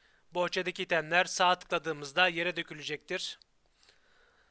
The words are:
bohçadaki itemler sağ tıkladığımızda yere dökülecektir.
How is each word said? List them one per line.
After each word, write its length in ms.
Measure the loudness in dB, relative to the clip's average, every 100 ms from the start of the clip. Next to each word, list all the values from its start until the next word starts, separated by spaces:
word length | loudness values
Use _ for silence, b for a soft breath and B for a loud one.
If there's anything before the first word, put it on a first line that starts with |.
| b b b
bohçadaki 520 | -2 0 0 -2 -4
itemler 420 | 0 0 2 2 2
sağ 340 | 4 4 4
tıkladığımızda 680 | 0 -2 -2 -6 -4 2 2
yere 280 | 2 -2 -4
dökülecektir. 840 | -8 -10 -10 -10 -6 -6 -6 -10 _ _ _ b b b b b b b b